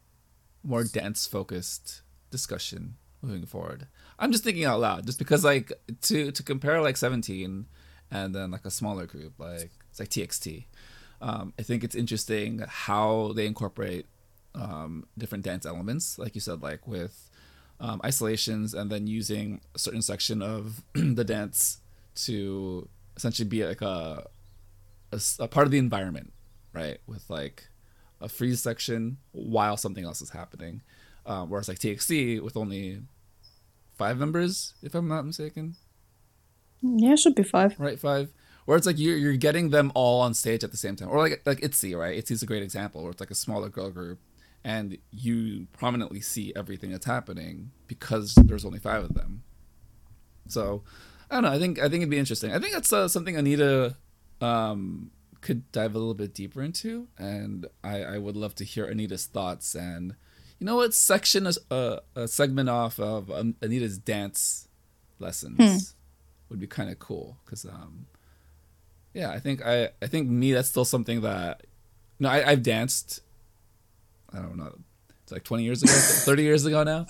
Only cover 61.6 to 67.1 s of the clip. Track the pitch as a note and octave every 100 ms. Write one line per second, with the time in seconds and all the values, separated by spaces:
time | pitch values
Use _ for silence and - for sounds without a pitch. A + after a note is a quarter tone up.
61.6 | - B2+ A#2+ G#2+ - B2+ A#2 - C#3+ C3+
62.6 | B2+ A#2+ A#2 - G#2 G#2+ G2 F#2+ A2+ -
63.6 | A2 B2 A2+ G2 - G#2 G2+ - - -
64.6 | - _ _ _ _ - - - B1 A#1
65.6 | A3 F#3 F#3+ - - _ _ _ - A2
66.6 | G2 - G2+ - -